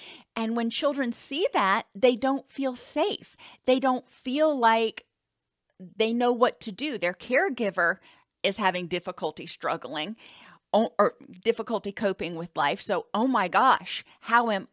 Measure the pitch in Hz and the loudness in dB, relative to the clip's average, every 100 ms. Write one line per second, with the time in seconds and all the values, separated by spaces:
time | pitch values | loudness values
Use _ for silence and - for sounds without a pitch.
0 | - - _ - 226 233 233 - 294 277 | -20 -20 _ -6 -2 -2 -2 0 -2 0
1 | 247 - - 285 466 359 196 208 - 196 | -4 -4 -6 -2 0 2 2 2 -2 2
2 | 254 240 269 269 - - 269 247 - 294 | 2 4 0 -2 -6 -6 -4 -4 -4 -2
3 | 403 - - _ - - - 254 262 254 | -2 -2 -12 _ -20 -6 0 2 2 0
4 | - - 254 277 311 277 233 226 226 - | -4 -12 -6 0 2 4 4 4 2 -4
5 | - _ _ _ _ _ _ _ 185 - | -16 _ _ _ _ _ _ _ -12 -2
6 | 220 233 247 247 233 - - 185 294 220 | 0 2 2 4 2 0 -10 -8 -6 -2
7 | 175 185 - 247 381 254 208 180 170 190 | -4 -4 -2 0 0 0 -2 0 0 0
8 | - _ _ _ - 202 190 180 170 170 | -10 _ _ _ -4 0 0 -2 -4 -6
9 | 185 - 165 - 165 - 151 160 123 151 | -6 -6 -8 -6 -12 -6 -4 -4 -6 -8
10 | 160 226 - - - - _ 202 226 - | -8 -10 -18 -20 -20 -20 _ 0 2 2
11 | 202 - - 180 226 226 220 214 202 202 | 0 0 -14 -4 -2 -2 -4 -6 -6 -4
12 | 208 190 170 165 175 160 147 196 - 185 | -4 -2 -6 -8 -6 -2 0 0 -4 -4
13 | - 208 262 247 185 185 262 202 185 - | -2 0 0 2 2 4 4 4 0 -12
14 | - _ - 240 233 196 - | -14 _ 0 2 2 -2 -4